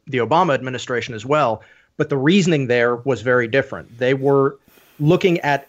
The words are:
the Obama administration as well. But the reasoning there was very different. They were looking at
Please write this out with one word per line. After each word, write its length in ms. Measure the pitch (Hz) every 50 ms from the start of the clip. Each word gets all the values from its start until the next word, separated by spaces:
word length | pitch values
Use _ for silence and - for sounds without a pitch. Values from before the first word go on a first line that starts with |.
| _
the 120 | - 131 123
Obama 360 | 113 110 151 170 185 160 135
administration 600 | 120 127 131 127 117 - - 123 117 - - 117
as 100 | 107 110
well. 380 | 131 147 151 139 117 110 - - - _ _ _ _ _
But 120 | - - -
the 100 | 143 135
reasoning 480 | 131 156 190 208 160 180 160 143 135
there 300 | 113 120 120 120 120 120
was 260 | 120 120 135 127 107
very 260 | 110 127 123 123 120 113
different. 500 | 120 135 127 - 104 85 73 - 117 117
They 160 | 127 127 139
were 440 | 135 135 139 139 139 135 143 - - _ _ _ _ _ _ _ -
looking 400 | 147 151 180 180 - 185 170 -
at 240 | - 147 143 139 -